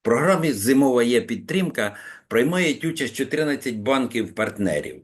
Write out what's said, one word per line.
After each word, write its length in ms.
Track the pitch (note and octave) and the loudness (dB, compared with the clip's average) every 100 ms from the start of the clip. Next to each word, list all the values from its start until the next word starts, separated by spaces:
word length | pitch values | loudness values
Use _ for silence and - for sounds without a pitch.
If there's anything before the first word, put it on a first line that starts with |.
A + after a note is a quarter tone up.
В 40 | |
програмі 480 | - A#2 D#3+ F#3 D#3+ | 2 2 4 2 2
«Зимова 500 | A2 G#2 C3+ C#3 B2 | 0 2 4 6 4
є 180 | A#2+ A#2+ | 4 2
підтримка» 760 | - A2 - F#3+ F#3 - G#2 - - - _ | 0 -8 -4 -2 -2 -2 -4 -6 -18 -20 _
приймають 560 | A2 C3 F3+ E3+ C#3 | 2 2 2 0 0
участь 300 | E3 D#3+ C3 | -4 -4 -6
чотирнадцять 600 | - C3+ D3+ D3+ C#3 C3+ A2 | -4 -4 -2 -2 -2 -4 -4
банків-партнерів. 1300 | G#2 C3+ A#2+ A#2 A2 - G#2+ G2 F#2+ D2+ C#2 - | 0 0 0 -2 -4 -4 -4 -2 -2 -2 -4 -14